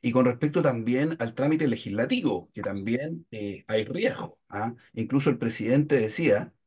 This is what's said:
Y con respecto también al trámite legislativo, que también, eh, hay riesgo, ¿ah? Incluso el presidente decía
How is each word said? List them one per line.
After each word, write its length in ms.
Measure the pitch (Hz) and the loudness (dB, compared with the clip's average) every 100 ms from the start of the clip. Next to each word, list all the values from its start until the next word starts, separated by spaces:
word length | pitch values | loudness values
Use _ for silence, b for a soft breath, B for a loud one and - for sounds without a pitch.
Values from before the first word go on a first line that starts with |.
Y 120 | 123 | 2
con 120 | 120 | 4
respecto 380 | 123 - 151 160 | 4 2 0 2
también 540 | 156 120 110 127 151 165 | 2 0 0 0 0 -2
al 160 | 117 | -6
trámite 340 | 117 139 156 151 | -2 0 2 0
legislativo, 800 | 113 - 147 117 247 156 95 - | -2 -4 -2 0 0 0 -2 -6
que 80 | - | -8
también, 640 | 98 98 98 117 143 85 - | -6 -4 -2 -2 -4 -8 -12
eh, 340 | 110 104 95 - | -10 -8 -10 -2
hay 160 | 110 | -2
riesgo, 540 | 107 175 247 269 170 - _ | -2 0 -2 -2 -10 -14 _
¿ah? 260 | 101 110 120 b | -6 -6 -8 b
Incluso 360 | - 113 139 139 | -8 0 2 2
el 80 | 123 | 2
presidente 580 | 117 - 110 135 147 139 | -2 -2 2 2 4 2
decía 580 | 110 - 160 101 90 _ | 2 0 2 2 0 _